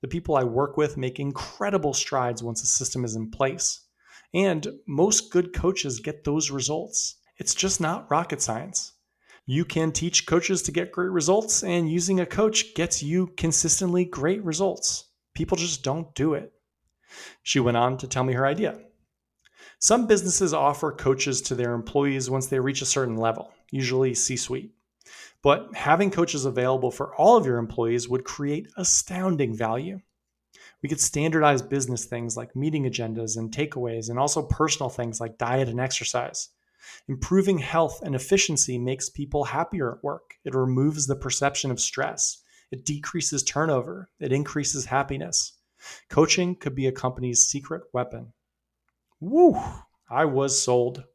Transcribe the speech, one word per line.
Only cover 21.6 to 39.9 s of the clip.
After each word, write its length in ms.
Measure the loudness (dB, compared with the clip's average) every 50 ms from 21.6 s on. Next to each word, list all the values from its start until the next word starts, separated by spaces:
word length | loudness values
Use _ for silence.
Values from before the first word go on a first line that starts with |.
| 0 -2 -2
employees 560 | -4 -4 -2 0 2 2 2 0 0 -2 -2
once 160 | -2 -2 -2
they 140 | 0 0 0
reach 240 | 0 0 -2 -2 -2
a 20 |
certain 320 | -2 0 0 0 0 0 0
level, 340 | 0 0 0 -2 -6 -14 -18 _ _ _
usually 420 | -4 -2 -2 0 2 2 2 2 2
C-suite. 640 | 0 -2 -2 -2 -4 -4 -6 -6 -8 -8 -12 _ _ _ _ _ _ _ -20 -20 -20 -20 -20 _ _
But 320 | _ 6 6 6 2 -8 -10
having 380 | -4 4 4 4 6 6 2
coaches 340 | 4 2 2 2 2 -2 -2
available 460 | -2 0 2 2 2 2 2 0 -2
for 240 | -2 -4 -8 -8 0
all 200 | 4 8 8 8
of 120 | 8 6 4
your 100 | 0 0
employees 500 | 0 -2 -2 -2 0 0 0 0 -2 -2
would 180 | -4 -4 -4
create 420 | -6 -8 -6 -4 -4 -4 -4 -6 -10 _ -4
astounding 760 | 0 2 2 2 0 -2 -6 -2 0 0 2 2 2 0 0
value. 440 | -2 -2 -2 0 -2 -4 -6 -10 -10 _ _ _ _ _ _ _ _ _ _ _ -20 -20 -20 _ _ -4
We 60 | -4
could 120 | 0 0
standardize 640 | 0 0 2 2 0 2 4 6 6 6 6 4 2
business 420 | 0 -2 -2 0 -2 -4 -6 -6
things 320 | -6 -6 -6 -6 -6 -6 -8
like 180 | -8 -8 _
meeting 280 | -2 -2 0 0 0 -2
agendas 520 | -2 -2 -4 -4 -4 -4 -4 -4 -4 -4
and 160 | -4 -6 -6
takeaways, 600 | -2 -4 -4 -4 -2 -6 -4 -4 -4 -6 -6 -6
and 80 | -2 0
also 240 | 0 0 0 -2 -2
personal 460 | -2 -2 -2 0 -2 -2 -2 -4 -6
things 280 | -4 -4 -6 -4 -4 -6
like 200 | -8 -8 -6 _
diet 300 | -2 0 2 2 2 0
and 100 | 0 -2
exercise. 720 | -2 -2 -4 -4 -6 -2 -2 -2 -4 -4 -8 -10 -12 -12 _ _ _ _ _ _ -20 -20 -20 -18 _ -8
Improving 520 | -8 -6 -2 2 4 4 4 4 2 0
health 420 | 0 0 2 2 2 2 0 -6 -6
and 120 | -4 -4
efficiency 640 | -4 0 2 2 2 4 2 2 0 0 0 0 -4
makes 300 | -2 -2 -4 -4 -6 -10
people 340 | -6 -8 -8 -2 -2 -2 -2
happier 500 | 0 -2 -2 -2 -2 -2 -2 -2 -2